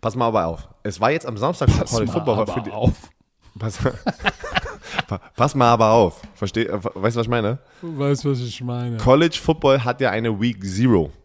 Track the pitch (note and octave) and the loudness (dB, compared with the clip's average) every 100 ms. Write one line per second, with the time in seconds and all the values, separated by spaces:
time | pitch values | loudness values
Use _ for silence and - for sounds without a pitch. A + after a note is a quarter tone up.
0 | A#2 A2 A#2 A2 E2 D#2+ - - G#2+ G2 | -4 0 0 2 0 -4 -12 -12 -10 0
1 | A2 D#3 D3 A2 B2+ F3 C3+ - - A2+ | 0 0 -4 -4 -4 2 2 2 0 0
2 | G#2+ - D3 G#2+ G#2+ B2 G#2+ G#2 A2+ - | 0 -2 0 0 0 -4 -6 0 0 0
3 | - _ _ _ _ - A2 - - - | -10 _ _ _ _ -10 -8 -4 -4 -2
4 | - - G#3 - - - - G#4+ - - | -6 -4 -6 -6 -6 -6 -6 -14 -10 -10
5 | - - - - C3+ C#3 A#2+ A#2 A2 A2+ | -6 -8 -10 -2 0 4 4 6 6 6
6 | F#2+ - - - G2+ A2 A2+ G2+ F2+ - | 4 0 -20 -8 -4 -2 -2 -4 -6 -2
7 | G2+ A#2 A2+ A#2+ G#2 C3 _ _ E3+ D3+ | -2 -2 -2 0 -2 -4 _ _ -12 -4
8 | C#3+ C#3 C#3+ C3 B2 - B2 A#2+ B2 A#2 | -2 0 -2 -4 -4 -8 -8 -6 -6 -2
9 | G#2+ C3+ E3 - - D#3+ C#3+ C3+ A#2+ B2 | 4 6 6 0 -2 2 4 4 2 0
10 | C3 G#2 A#2 G#2 A#2 G#2+ G2 F#2+ B2+ G#2 | 0 0 -2 0 -2 -2 -6 0 4 4
11 | D2+ - | 2 -6